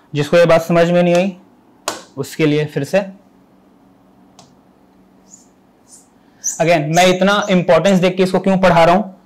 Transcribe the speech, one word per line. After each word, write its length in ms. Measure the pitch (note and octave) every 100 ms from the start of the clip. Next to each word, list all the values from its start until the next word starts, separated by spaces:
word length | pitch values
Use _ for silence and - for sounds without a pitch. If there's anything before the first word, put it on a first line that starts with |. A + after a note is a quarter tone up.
| -
जिसको 220 | C#3 D3 F3
ये 80 | E3+
बात 160 | E3
समझ 280 | E3 E3+ E3+
में 120 | F3
नहीं 120 | F3
आई 220 | F3 F#3+ F3+ _ _ _ _ - - - -
उसके 300 | C3 - D#3
लिए 180 | D3
फिर 200 | D3+ D3+
से, 160 | C#3 F#3+ F#3+ - _ _ _ _ _ _ _ _ _ _ _ _ - _ _ _ _ _ _ _ _ - _ _ _ _ _ - _ _ _ _ - -
again, 260 | D#3+ E3 D3+ E3
मैं 100 | F#3
इतना 400 | F#3 F#3+ G3+ -
importance 480 | F#3 F3 D#3+ F#3+ F#3
देख 160 | F3+ F#3+
के 60 |
इसको 180 | F#3 F#3
क्यों 160 | F#3+ F#3+
पढ़ा 260 | F#3 E3+
रहा 100 | E3
हूं? 80 | F#3 G#3+ -